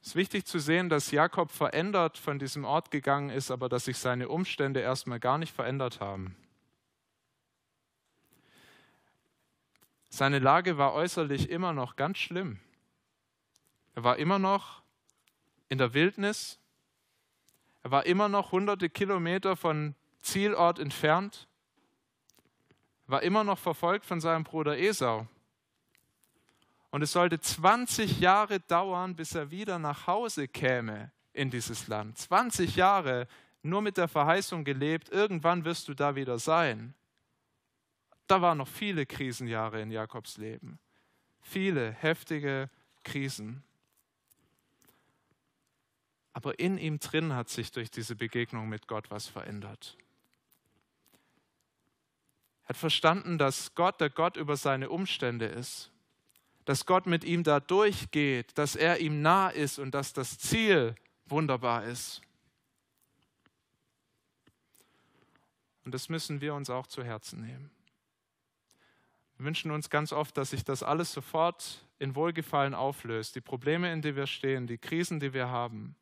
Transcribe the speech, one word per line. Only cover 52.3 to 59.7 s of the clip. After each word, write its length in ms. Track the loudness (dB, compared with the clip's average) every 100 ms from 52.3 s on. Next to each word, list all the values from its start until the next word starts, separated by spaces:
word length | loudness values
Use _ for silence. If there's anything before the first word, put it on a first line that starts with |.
| _ _ _
Er 60 | _
hat 80 | -6
verstanden, 600 | 0 4 4 2 0 0
dass 380 | 2 0 -8 2
Gott 240 | 2 4
der 100 | -2
Gott 280 | 2 0 0
über 180 | -4 -2
seine 340 | 0 0 -2
Umstände 560 | -4 -4 -2 -2 -2 -4
ist, 460 | -6 -10 -12 -16 _ _ _ _ _ _ _ -2
dass 220 | -2 4
Gott 180 | 2 4
mit 180 | 0
ihm 200 | 2 0
da 160 | 4 2
durchgeht, 1000 | 4 4 4 2 -4 0 2 0 -4 -2
dass 180 | -2 2
er 240 | 2 2
ihm 220 | 0 2
nah 280 | 4 6 4
ist 280 | 0 -4